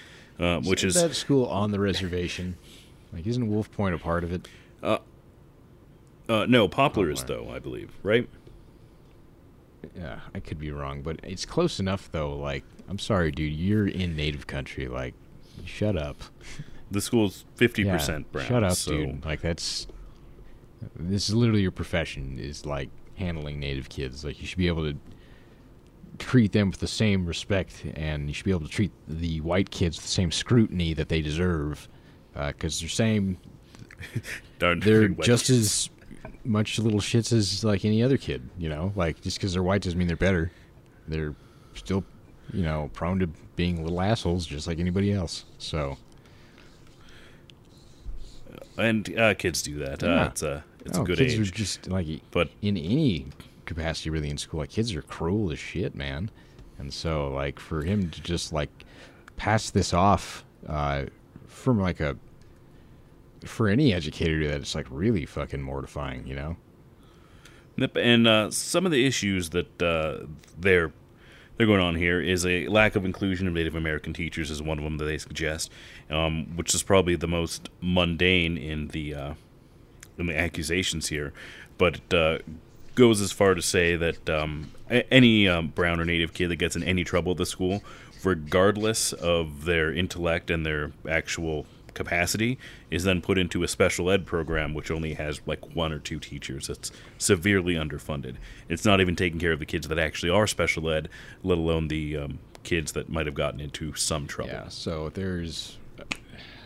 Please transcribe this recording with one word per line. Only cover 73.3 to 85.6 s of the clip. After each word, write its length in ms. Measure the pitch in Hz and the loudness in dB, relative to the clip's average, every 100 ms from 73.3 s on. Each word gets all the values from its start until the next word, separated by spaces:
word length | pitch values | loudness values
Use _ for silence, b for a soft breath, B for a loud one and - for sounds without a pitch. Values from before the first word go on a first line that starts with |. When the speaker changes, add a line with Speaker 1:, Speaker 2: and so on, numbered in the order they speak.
| 92 92 | 0 0
Speaker 1:
of 80 | |
Native 220 | 85 80 82 | 0 -2 -2
American 360 | 80 76 - | -2 -2 -4
teachers 380 | 78 82 82 73 | -6 -6 -4 -4
is 100 | 76 | -4
one 160 | 76 78 | -4 -4
of 60 | |
them 140 | 76 76 | -4 -4
that 60 | |
they 140 | 76 76 | -4 -4
suggest, 520 | - 76 78 80 - B B B - | -6 -6 -4 -4 -6 B B B -6
um, 460 | 76 80 80 76 85 | 0 0 -2 -4 -4
which 180 | 85 | -2
is 80 | 82 | -2
probably 320 | - 98 87 | 4 4 4
the 140 | 85 82 | 2 0
most 400 | 85 85 - - - | -2 -2 -6 -12 -8
mundane 800 | 90 90 85 80 90 92 82 85 | 0 2 2 2 4 4 4 -2
in 300 | 73 78 76 | -4 -6 -6
the, 260 | 82 73 | -6 -6
uh, 200 | 71 71 73 - - - - - - - - | -6 -8 -10 -16 -20 -20 -20 -20 -20 -14 -6
in 80 | 85 | -2
the 100 | 78 | 0
accusations 720 | 85 - 80 87 90 82 - | -2 -2 -2 0 0 -2 -4
here. 240 | 76 71 B B B B - | -4 -6 B B B B 2
But 180 | 90 73 - | 2 2 0
it, 40 | |
uh, 240 | 90 80 80 - 80 - - - - | 2 4 2 -4 -14 -16 -20 -2 6
goes 240 | 120 104 | 8 8
as 120 | 98 | 2
far 220 | - 98 | 4 4
to 80 | 90 | 4
say 320 | - 95 85 85 | 2 4 4 4
that, 320 | 82 78 - | 2 -2 -2
um, 400 | 78 78 73 73 - - | 0 0 -4 -8 -12 -2
a-, 220 | 120 - | 0 6
any, 340 | 131 120 110 101 | 8 10 8 6
um, 200 | 87 | 4